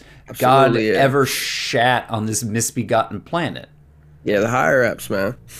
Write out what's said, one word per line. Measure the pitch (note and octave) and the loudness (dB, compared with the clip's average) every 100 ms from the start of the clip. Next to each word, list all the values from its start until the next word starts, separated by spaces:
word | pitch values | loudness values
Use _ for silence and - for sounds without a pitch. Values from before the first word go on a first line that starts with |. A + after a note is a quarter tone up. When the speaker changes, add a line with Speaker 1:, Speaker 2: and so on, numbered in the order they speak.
| - - - A#2 | -14 -20 -14 -2
Speaker 1:
God | B2+ C3+ C3+ | 4 4 4
Speaker 2:
Absolutely, | A#2 A2 | 2 2
yeah. | |
Speaker 1:
ever | G2 C3+ C#3 C3 | 2 4 2 0
shat | - - - - B2+ A#2+ B2 - | -2 -6 -6 -2 0 2 2 -2
on | A2 | -6
this | G#2+ G#2+ | -4 -4
misbegotten | A#2 A2+ A2+ - G2+ A2+ G#2+ G#2 | -4 -4 -4 -4 -2 0 0 -6
planet. | - E3+ C#3+ B1+ - - - - - - | -6 -4 -4 -8 -16 -20 -20 -20 -20 -10
Speaker 2:
Yeah, | - G2+ | -2 0
the | A2 | 2
higher | B2+ D#3 C3+ | 2 2 2
ups, | A#2 - - | 2 -2 -6
man. | G2+ G2 B2+ - | -4 -4 -6 -16